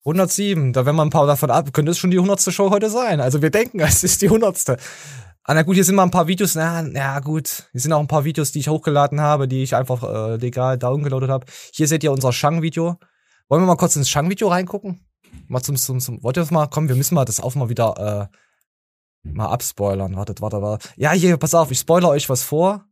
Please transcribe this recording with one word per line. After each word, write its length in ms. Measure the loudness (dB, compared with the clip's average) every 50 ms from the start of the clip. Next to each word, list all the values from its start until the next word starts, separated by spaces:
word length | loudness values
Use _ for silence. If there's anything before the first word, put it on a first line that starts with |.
| _
Hundertsieben. 680 | -2 0 0 0 0 0 -2 -2 0 0 0 0 0
Da, 140 | 0 0 0
wenn 80 | 2 2
man 120 | 2 0 2
ein 20 |
paar 160 | 2 2 4
davon 240 | 4 2 2 2 2
ab, 220 | 2 2 0 0
könnte 200 | -2 0 0 0
es 60 | -2 0
schon 120 | 0 2
die 80 | 2 4
hundertste 320 | 4 2 2 0 0 -2
Show 200 | 0 0 2 2
heute 200 | 2 2 0 0
sein. 300 | -2 -2 0 0 0 0
Also 220 | 0 0 2 2
wir 80 | 0 2
denken, 300 | 2 2 0 0 0 0
<laughs> 0 |
es 220 | 2 2 2 2 2
ist 180 | 0 0 2
die 60 | 2 2
hundertste. 480 | 4 4 2 0 -2 -2 -2 -2 -4 -4 -6 -18 -18 -18 -20 -20 -20 -20 -20 -20 -20 _ _
Ah, 100 | 0 2
na 80 | 2
gut, 140 | 2 4 4
hier 80 | 4 4
sind 100 | 4 4
mal 80 | 4
ein 80 | 4 4
paar 160 | 4 2 2
Videos. 280 | 2 0 0 0 -2 0
Na, 260 | 0 -2 -2 -2 -4
na 380 | -6 -6 -4 -4 -4 -4 -4 -4
gut, 480 | -4 -4 -4 -4 -4 -6 -10 -12 -14 _
hier 80 | -8 -6
sind 120 | -2 0 0
auch 60 | 0
ein 60 | 0
paar 180 | 2 0 0 0
Videos, 280 | 0 -2 -2 -2 -2
die 60 | -2 -4
ich 100 | -2 -2
hochgeladen 500 | -2 0 0 2 2 2 2 2 2 0
habe, 280 | 2 2 2 2 0 -2
die 140 | 0 -2
ich 120 | -2 0 0
einfach, 280 | -2 0 0 -4 -4
äh, 340 | -4 -6 -6 -4 -4 -4 -4
legal 400 | -4 -4 -4 -2 -2 0 0 0
downgeloadet 540 | 0 -2 -2 -2 0 -2 -2 -2 -2 0 -2
habe. 160 | -2 -4 -4 -10 -20 -20 -20 -16
Hier 160 | -2 -2 0 2
seht 160 | 2 2 2
ihr 80 | 0
unser 220 | 0 2 0 0 0
Shang-Video. 640 | 2 0 0 0 0 -2 -2 -2 -2 -4 -4 -4 -8 _ _ _ _ _ _ _ _ _ _
Wollen 140 | 2 4
wir 40 | 4
mal 100 | 4 4
kurz 200 | 4 2 0 2
ins 140 | 0 0 0
Shang-Video 380 | 0 0 0 -2 -2 0 0 0
reingucken? 520 | 0 0 -2 -4 -8 -10 -8 -10 -12 -12 _ _ _ _ _ _ -20 -20 -12
Mal 160 | _ -6 -6
zum, 140 | -4 -4 -4
zum, 240 | -4 -4 -4 -4 -4
zum, 220 | -4 -6 -10 -6
wollt 140 | -4 -2 -2
ihr 60 | -2
das 80 | -2 0
mal? 160 | 0 0 0
Komm, 220 | 0 -2 -2 0 0
wir 60 | 0
müssen 180 | 0 0 2 2
mal 100 | 2 2
das 160 | 0 -2 -4
auch 140 | -6 -4 -2
mal 160 | -2 -2 -2
wieder, 580 | 0 0 0 0 0 -2 -4 -4 -4 -4 -6 -8 _ _ _ _ _ _ _ _ _ _ _ _ _ _ _ _ _ _ _
äh, 40 | -12
mal 160 | -6 -6 -4
abspoilern. 720 | -4 -4 -4 -6 -8 -4 -2 -2 -2 0 -2 -4 -6 -6
Wartet, 260 | -8 -8 -8 -8 -8
warte, 180 | -8 -6 -4 -4
warte. 260 | -4 -4 -6 -6 -10 -16 -8
Ja, 160 | -2 0 2
hier, 260 | 2 4 4 4 2 2
pass 160 | 0 2 4
auf, 160 | 4 2 2
ich 80 | -2 -4
spoilere 320 | 2 2 2 4 4 4
euch 180 | 2 2 0 -2
was 140 | -2 -4
vor. 420 | -2 -2 0 0 2 0 0 -2 _ _